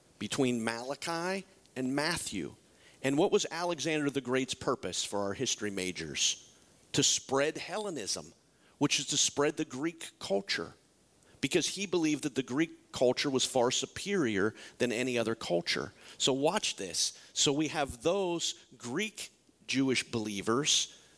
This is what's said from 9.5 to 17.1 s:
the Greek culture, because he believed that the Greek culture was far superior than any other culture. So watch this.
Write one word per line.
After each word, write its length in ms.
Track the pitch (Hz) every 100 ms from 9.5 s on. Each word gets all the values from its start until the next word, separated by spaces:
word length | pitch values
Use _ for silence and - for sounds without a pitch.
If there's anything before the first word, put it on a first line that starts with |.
| 147
the 80 |
Greek 460 | 139 127 165 165 - -
culture, 540 | - 196 - - 85 - _ _ _ _ - -
because 280 | 139 175 -
he 160 | 190
believed 380 | 196 180 156 143
that 120 | 143
the 80 | 135
Greek 500 | 120 135 165 - -
culture 360 | - 127 127 147
was 160 | 131
far 260 | - 131 120
superior 840 | - - - 196 196 123 98 107 - - -
than 120 | 123
any 280 | 113 127 120
other 160 | 110
culture. 580 | 113 - 175 - - 71 - - -
So 160 | -
watch 440 | 135 151 214 - -
this. 360 | 92 80 -